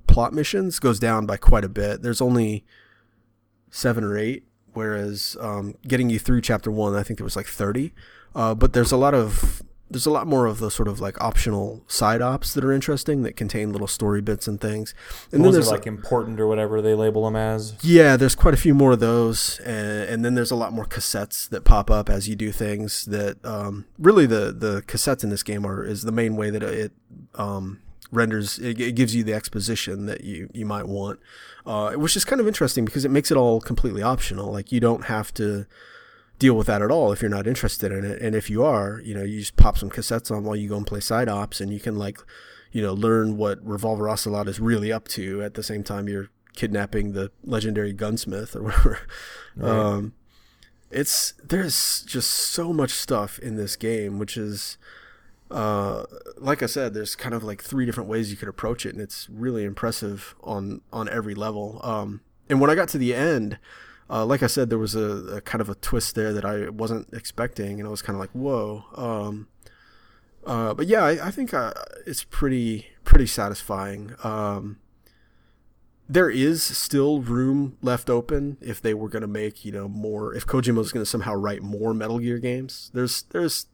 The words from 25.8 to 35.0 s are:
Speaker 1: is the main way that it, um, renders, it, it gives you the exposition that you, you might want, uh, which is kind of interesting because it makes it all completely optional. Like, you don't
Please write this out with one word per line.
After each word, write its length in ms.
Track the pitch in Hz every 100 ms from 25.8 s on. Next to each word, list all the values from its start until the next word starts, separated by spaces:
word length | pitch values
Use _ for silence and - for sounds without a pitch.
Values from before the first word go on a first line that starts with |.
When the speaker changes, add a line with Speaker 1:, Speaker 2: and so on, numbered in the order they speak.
Speaker 1:
is 180 | 104 101
the 100 | 110
main 240 | 113 113 107
way 140 | 107
that 120 | 104
it, 300 | 107 110 107 - _ - 135 -
um, 440 | 104 98 95 98 - - -
renders, 480 | 113 113 110 101 -
it, 220 | 123 113
it 120 | 120
gives 200 | 120 120
you 80 | 117
the 80 | 110
exposition 720 | 107 - 107 98 110 - 98 104
that 160 | -
you, 240 | - 82 -
you 140 | - 107
might 200 | 104 104
want, 300 | 98 98 - _ - - - -
uh, 260 | 107 104
which 240 | 143 160 202
is 80 |
kind 160 | - 269
of 60 | 214
interesting 380 | 214 139 -
because 200 | 110 143
it 60 | 135
makes 200 | 143 147
it 60 | 147
all 240 | 120 113
completely 420 | - 117 123 98
optional. 500 | 110 131 - 98 101
Like, 180 | 104 -
you 80 | 123
don't 240 | 117 117